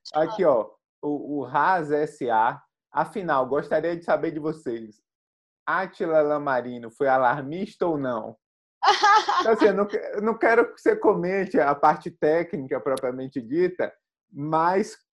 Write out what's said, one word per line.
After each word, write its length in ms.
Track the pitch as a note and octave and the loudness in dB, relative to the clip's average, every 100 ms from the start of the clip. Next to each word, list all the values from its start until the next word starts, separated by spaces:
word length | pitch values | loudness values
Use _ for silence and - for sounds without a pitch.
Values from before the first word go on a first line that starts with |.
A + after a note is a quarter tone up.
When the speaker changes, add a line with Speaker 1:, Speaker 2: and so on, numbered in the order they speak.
| - | -6
Speaker 1:
aqui, 300 | D3+ E3 G#3+ | -2 -2 2
ó, 240 | E3+ B2 G#2 - _ _ | 2 4 0 -10 _ _
o, 380 | D3 C#3+ C3+ D3 | -6 -6 -6 -8
o 60 | |
Raz 480 | B2 D3 D#3+ F#3 D3 | -4 0 2 2 0
S 360 | D3 D3 - B2 | -2 -2 -4 -2
A, 320 | A2 A#2+ C#3 _ _ _ | 2 2 -2 _ _ _
"Afinal, 560 | - G#3 A3+ F3 C#3 B2 | -4 -4 -4 -2 0 0
gostaria 500 | C#3 C#3+ D#3+ E3 E3+ | -2 0 -2 -2 -4
de 80 | |
saber 280 | - D#3 D#3+ | -2 -2 -2
de 80 | D3+ | -4
vocês, 600 | D#3 D#3 C3+ A#2 A2 - _ _ _ _ _ _ | -6 -6 -8 -8 -10 -20 _ _ _ _ _ _
Átila 580 | - E3+ F#3 - F3 D#3 | -4 -4 -4 -6 0 2
Lamarino 680 | D3 D3+ C#3+ B2+ A#2+ B2 A#2 | 4 0 0 -2 -2 -10 -14
foi 160 | - C3+ | -2 2
alarmista 800 | C3 B2 C#3+ C3+ E3+ - - F3+ | 4 4 0 -4 -8 -10 -4 -2
ou 100 | D3+ | -2
não?" 400 | C3 A#2 A2 - _ _ _ _ | -4 -6 -8 -14 _ _ _ _
Speaker 2:
<laughs> 580 | - G4 G#4 G#4 F#4+ F4 | 2 4 4 4 2 0
Speaker 1:
Então, 120 | D4+ | 2
assim, 140 | A3 G#3 | 4 4
eu 80 | |
não 120 | F#3+ G3+ | 2 -2
que-, 100 | - | -4
eu 260 | - - | -6 -4
não 140 | A3 A3 | -4 0
quero 380 | A#3 A#3 A#3 | 4 4 2
que 60 | - | 0
você 140 | A3 G#3+ | -2 2
comente 600 | A3+ F#3 F3 G3 F#3+ F3 | 2 2 0 -2 0 2
a 160 | C#3+ | 2
parte 360 | C#3+ D3+ D#3+ E3+ | 4 2 2 -4
técnica 680 | - D3+ D#3+ E3 D#3 C3 C3 | -2 0 0 0 -8 -6 -6
propriamente 600 | C#3+ C3 B2+ B2+ C3 C3+ | -2 -4 -4 -6 -8 -10
dita, 500 | A2+ D#3 F3+ F3+ A2+ - _ _ _ | -6 -2 0 0 -6 -6 _ _ _
mas 640 | C#3 D3+ D#3+ E3+ G3 G#3+ - _ | -10 -4 0 2 0 -2 -8 _